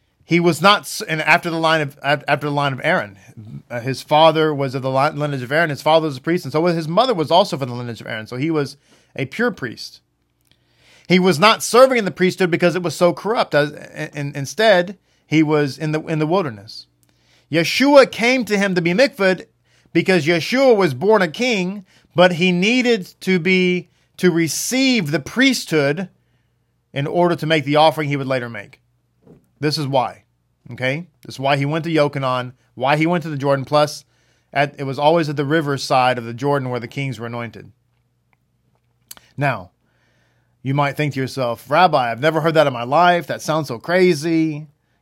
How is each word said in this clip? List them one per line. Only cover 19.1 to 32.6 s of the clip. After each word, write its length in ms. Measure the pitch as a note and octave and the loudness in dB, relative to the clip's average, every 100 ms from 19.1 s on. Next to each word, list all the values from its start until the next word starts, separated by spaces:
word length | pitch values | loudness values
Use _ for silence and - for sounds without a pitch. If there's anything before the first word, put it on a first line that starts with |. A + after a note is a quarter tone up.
| - G3 F#3 - _ _ _ _ | 2 0 0 -6 _ _ _ _
because 340 | E3 E3 F#3 C#3+ | -2 2 0 2
Yeshua 500 | F3 - B3 C4+ A3 | -2 0 2 4 4
was 180 | F3+ | 2
born 280 | B2+ F#3 G#3+ | 0 2 2
a 60 | F3+ | 2
king, 580 | D3 B3+ G#3+ F3+ G3+ - _ _ - | -2 -2 -2 -4 -8 -16 _ _ 2
but 180 | F#3 | 2
he 200 | E3 F#3 | 4 0
needed 600 | F3 G3 B3+ B3 A3+ F3 - | 2 2 2 2 0 -2 -10
to 200 | - F#3 | -2 0
be, 500 | E3 F#3 F3+ F3+ - _ _ - | 2 2 2 -2 -6 _ _ -2
to 160 | F3+ | 0
receive 800 | E3 D#3+ - - B3 C4+ B3 D3 | 2 0 -4 -4 0 2 2 0
the 80 | D3+ | -4
priesthood 880 | C#3+ - C4+ B3 - D#3+ C#3 D#3 F#3 _ _ _ _ _ _ _ _ | -4 0 2 2 -2 0 0 -2 -8 _ _ _ _ _ _ _ _
in 140 | C#3 C#3+ | -8 -4
order 280 | F3 F3 E3+ | 0 0 0
to 100 | D#3 | -2
make 200 | D#3+ C#3 | -4 0
the 100 | D3 | 4
offering 320 | D#3 D3 D3+ | 4 2 -4
he 80 | C#3+ | -4
would 100 | C3+ | -4
later 220 | C3 A#2+ | -6 -6
make. 320 | A2 G2+ _ _ _ _ _ _ - _ - | -14 -18 _ _ _ _ _ _ -20 _ -6
This 180 | D3+ D#3 | -4 -2
is 100 | C#3 | -2
why. 380 | C3+ A2+ - _ _ _ _ - | -2 -2 -6 _ _ _ _ -20
Okay? 360 | A2+ B2+ C#3+ F3+ _ - | -6 -4 -4 -8 _ -20
This 100 | A#2 | -6
is 40 | |
why 160 | C3+ C#3+ | -2 0
he 100 | C#3 | 0
went 200 | D#3+ D#3+ | -4 -2
to 40 | |
Yochanan, 600 | D#3 D3 C#3+ C3+ B2+ B2 - | 0 0 0 -4 -4 -6 -12